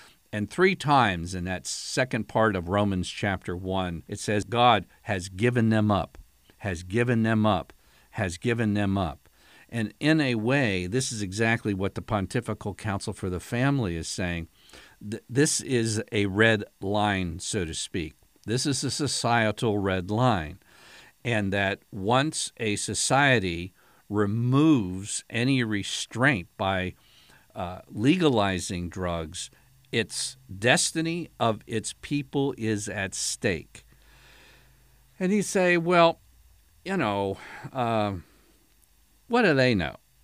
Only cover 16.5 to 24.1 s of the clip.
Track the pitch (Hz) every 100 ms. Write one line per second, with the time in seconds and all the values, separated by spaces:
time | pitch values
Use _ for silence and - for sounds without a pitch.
16.5 | 107 98 _ 95 104 104 95 90 82 -
17.5 | 110 82 78 - 98 80 - _ _ -
18.5 | 123 147 135 135 - 135 - 120 117 110
19.5 | 104 113 101 98 92 90 107 127 98 78
20.5 | 92 _ - - - - _ 120 110 98
21.5 | 98 98 101 _ 107 95 127 151 - -
22.5 | - 113 101 - 101 - 135 143 120 95
23.5 | 85 90 - _ _ _